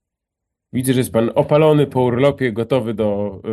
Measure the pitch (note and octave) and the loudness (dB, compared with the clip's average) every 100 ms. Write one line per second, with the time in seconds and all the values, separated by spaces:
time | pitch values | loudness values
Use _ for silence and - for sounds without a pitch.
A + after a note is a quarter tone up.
0 | _ _ _ _ _ _ _ A#2+ B2+ B2+ | _ _ _ _ _ _ _ -6 -2 0
1 | A2+ A2+ A2+ - D3 D3+ D#3 D3+ C#3 C3 | 0 0 0 0 2 4 4 4 2 0
2 | B2 A#2 C#3+ C3+ C3 G#2+ A2+ C3+ A2+ G#2+ | 0 2 0 0 -4 -2 -2 -2 -2 -2
3 | G#2+ G2+ G#2 F#2+ G#2+ | -2 -2 -6 -8 -6